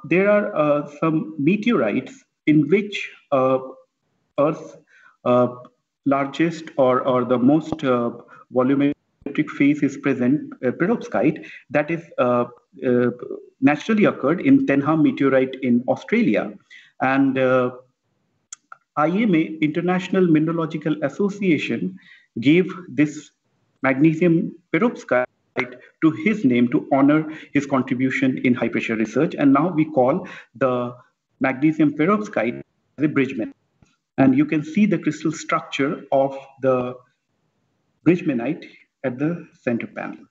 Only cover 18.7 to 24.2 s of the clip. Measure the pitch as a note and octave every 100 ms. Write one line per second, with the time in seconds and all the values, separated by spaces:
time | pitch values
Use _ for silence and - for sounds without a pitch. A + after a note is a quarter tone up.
18.7 | - _ C#3+ D#3 F#3+ A#3 D#3+ E3 - D3+
19.7 | E3+ E3+ F3+ - F#3+ F3+ D#3 D#3+ E3 D#3+
20.7 | D#3 D#3 D3+ C#3 - G3+ G3 F#3+ C#3+ -
21.7 | A#2 F#3 - - - _ - B2 E3+ F3+
22.7 | - - C3 D3+ - - _ _ _ _
23.7 | _ C3 C3 D#3+ D#3